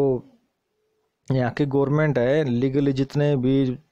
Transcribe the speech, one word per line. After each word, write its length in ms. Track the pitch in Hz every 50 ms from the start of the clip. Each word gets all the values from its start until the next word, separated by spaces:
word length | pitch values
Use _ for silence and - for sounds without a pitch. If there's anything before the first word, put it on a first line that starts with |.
| 143 139 131 120 - - _ _ _ _ _ _ _ _ _ _ _ _ _ _ _ _ _ _ _ -
यहाँ 220 | 135 131 127 117
की 140 | - - 151
गवर्नमेंट 520 | 139 131 139 139 135 147 151 156 151 135 131
है 240 | 120 127 139 156 156
लीगली 480 | 131 120 120 131 135 131 143 143 139 131
जितने 420 | 127 135 131 - 147 147 147 147
भी 420 | 135 123 127 135 135 139 127 123 123 - _